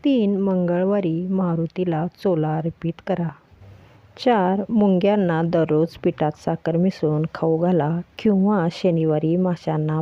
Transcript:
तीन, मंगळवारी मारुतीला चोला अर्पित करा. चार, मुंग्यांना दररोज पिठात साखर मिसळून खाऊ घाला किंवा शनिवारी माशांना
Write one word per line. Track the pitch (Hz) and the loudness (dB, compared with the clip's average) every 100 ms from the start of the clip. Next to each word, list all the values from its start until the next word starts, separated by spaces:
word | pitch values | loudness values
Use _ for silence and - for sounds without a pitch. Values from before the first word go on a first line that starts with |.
तीन, | 294 262 202 202 | 2 2 2 0
मंगळवारी | 196 185 175 175 190 208 175 165 180 | 0 0 0 0 0 0 0 -4 -2
मारुतीला | 190 180 165 165 - 180 156 170 - | -2 0 -2 -4 -4 -4 -2 -4 -4
चोला | 202 170 156 156 | -2 0 0 -2
अर्पित | 160 - 165 - - | -4 -6 -8 -8 -6
करा. | 180 165 143 _ - - - - - _ - 254 | -4 -4 -8 _ -20 -20 -20 -20 -20 _ -2 2
चार, | 226 180 196 202 | 2 2 0 0
मुंग्यांना | 226 208 185 196 208 180 160 | 2 4 4 2 2 2 0
दररोज | 165 170 156 156 165 | 0 0 2 2 0
पिठात | - 180 165 151 - | -2 -4 -2 -4 -4
साखर | - 165 - 165 | -6 -4 -2 0
मिसळून | 185 - 156 151 160 | 0 0 -2 0 -2
खाऊ | - 165 160 | -2 -2 0
घाला | 175 180 147 170 - - | 2 2 0 -4 -8 -4
किंवा | 226 196 196 208 170 | 0 2 2 2 0
शनिवारी | - 190 165 160 151 156 170 | 0 0 0 0 0 0 0
माशांना | 185 175 - 156 156 156 | 0 -2 -4 -2 -2 -4